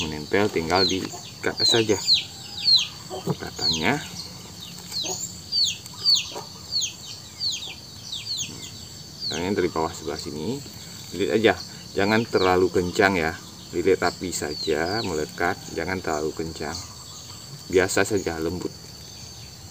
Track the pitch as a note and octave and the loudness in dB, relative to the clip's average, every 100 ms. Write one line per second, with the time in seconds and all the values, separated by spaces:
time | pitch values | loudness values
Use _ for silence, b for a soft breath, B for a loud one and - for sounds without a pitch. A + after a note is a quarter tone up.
0 | D#2 D2+ D2+ G2 G#2 F2 D#2+ F2+ F#2+ F#2 | 4 -2 2 4 4 2 4 4 6 4
1 | - - - - - - G2 A#2 A2 G2 | 0 -6 -12 -4 -2 4 6 6 6 4
2 | - - - - - - - - - - | 6 6 4 -8 -10 -2 4 6 4 -4
3 | - - - - - - - D#2 E2+ C#3+ | -8 -4 -2 -2 -4 0 2 4 4 2
4 | - - - - - - - - - - | -2 -10 -12 -14 -14 -14 -14 -12 -8 -4
5 | F4 - - - - - - - - - | -2 -2 -6 -8 -4 2 2 0 -8 -2
6 | - - - - - - - - - - | 2 2 2 -6 -10 -12 -2 0 0 -4
7 | - - - - - - - - - - | -12 -12 -14 -4 -2 0 -4 -10 -12 -14
8 | - - - - - - - - - - | -8 -6 -2 -2 -2 -6 -12 -12 -14 -14
9 | - - - D2+ F2+ G2 F2 D#2+ E2 - | -14 -8 -4 0 2 2 2 2 0 -2
10 | D#2 D2 - D2 D#2+ C#3 - B B B | -6 -6 -6 -4 -4 -4 -8 B B B
11 | - F2 G2 G#2+ G#2+ - B B B - | -10 -2 2 6 6 4 B B B 0
12 | G2 A2 A2+ G#2 F#2 F2+ F#2 F#2+ F2+ F2 | 4 4 4 4 6 6 6 4 2 4
13 | G2 F#2+ D#2+ E2 - - - E2+ F2+ F#2 | 6 6 2 -2 -10 -16 -6 0 4 4
14 | F2+ - F#2 - D2 D2+ - D2+ E2+ G#2+ | 2 0 -4 -4 -4 -4 0 2 2 0
15 | A2 D#2 D2+ - F2 G2 - D#2+ E2 F#2 | -2 -2 -2 0 0 0 -6 -6 -2 -2
16 | E2+ D2+ D2+ - D#2+ D#2+ D2+ - - - | -2 0 0 -2 -6 -4 -6 -6 -8 -14
17 | - - - - - - - F2+ F#2 - | -14 -14 -14 -14 -14 -14 2 4 4 4
18 | G2 G2+ E2 E2 D#2+ F2 - - - - | 4 2 0 0 -2 -2 -6 -8 -14 -16
19 | - - - - - - - | -16 -14 -16 -14 -16 -16 -14